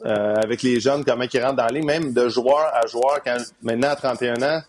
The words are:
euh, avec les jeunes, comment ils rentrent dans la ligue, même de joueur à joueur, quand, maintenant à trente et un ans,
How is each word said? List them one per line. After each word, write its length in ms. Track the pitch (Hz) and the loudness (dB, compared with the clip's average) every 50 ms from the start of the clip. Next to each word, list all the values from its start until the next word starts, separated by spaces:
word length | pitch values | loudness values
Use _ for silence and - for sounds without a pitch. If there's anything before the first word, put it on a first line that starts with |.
| - | -4
euh, 300 | 120 107 104 104 107 107 | -2 0 0 2 2 2
avec 260 | 107 110 107 120 - | 2 0 0 -2 0
les 160 | - 127 123 117 | 0 0 2 2
jeunes, 260 | 101 135 139 147 139 | 2 0 0 0 0
comment 200 | 143 120 120 127 123 | 0 0 0 -2 -2
ils 100 | - 127 | -2 0
rentrent 140 | 120 135 139 | 0 0 0
dans 80 | 123 117 | 0 0
la 80 | 117 | 0
ligue, 120 | 123 151 156 | 0 0 0
même 280 | 147 147 165 165 139 | 0 0 0 -2 0
de 160 | 120 123 123 120 | 2 2 2 2
joueur 420 | 110 123 117 131 143 151 156 156 | 2 2 2 4 4 4 2 0
à 140 | - 120 113 | 2 0 0
joueur, 340 | 110 - 117 123 135 147 143 - | 0 0 0 0 0 0 0 -2
quand, 120 | 127 123 120 117 - - - | -2 -4 -4 -6 -8 -12 -8
maintenant 260 | - 113 117 117 131 147 | -4 -4 -2 0 0 0
à 60 | 143 | 0
trente 260 | 143 - 131 120 - | 0 -2 -4 -2 -2
et 60 | 123 120 | -2 -2
un 120 | 120 120 | -2 0
ans, 180 | 131 143 156 160 156 | 0 0 -2 -2 -6